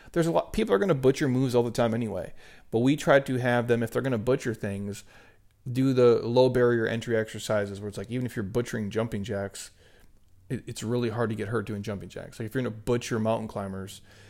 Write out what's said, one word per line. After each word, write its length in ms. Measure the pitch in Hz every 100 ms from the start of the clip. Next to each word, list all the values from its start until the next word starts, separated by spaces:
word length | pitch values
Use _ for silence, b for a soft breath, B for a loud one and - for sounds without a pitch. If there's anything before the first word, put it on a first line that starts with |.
| B
there's 140 | 170 165
a 40 |
lot, 240 | 165 -
people 200 | - 220
are 40 | 196
gonna 160 | 196
butcher 340 | 139 131 131 143
moves 260 | 127 135
all 80 | 120
the 80 | 120
time 220 | 107 120
anyway. 400 | 113 113 92 76 B B B -
But 80 | -
we 180 | 127 147
try 240 | - 139
to 160 | 139 127
have 320 | 123 120 120
them, 140 | 117
if 80 | 113
they're 100 | 123
gonna 160 | 127 117
butcher 380 | 117 131 123
things, 500 | 113 104 98 101 98 B B B B _ _ -
do 200 | 123 131
the 280 | 127 120 113
low 260 | 113 123 127
barrier 380 | 123 120 120 110
entry 300 | 113 120 113
exercises 640 | 110 107 - 107 101 98
where 80 | 104
it's 100 | 101
like, 100 | 98
even 160 | 123
if 120 | 123 -
you're 80 |
butchering 440 | 98 123 123 117 104
jumping 360 | 101 117 104
jacks, 480 | 101 98 98 - - b b b b - - - -
it, 140 | 120
it's 200 | - 117
really 240 | 107 123 120
hard 200 | 113 113
to 60 |
get 140 | 110 104
hurt 180 | 110 104
doing 160 | 101
jumping 260 | 107 98 92
jacks. 300 | - 87 -
Like, 80 | 110
if 80 |
you're 80 | 131
gonna 80 | 123
butcher 480 | 110 - 120 - 117
mountain 300 | 110 113 110
climbers, 540 | 104 98 95 95 - B B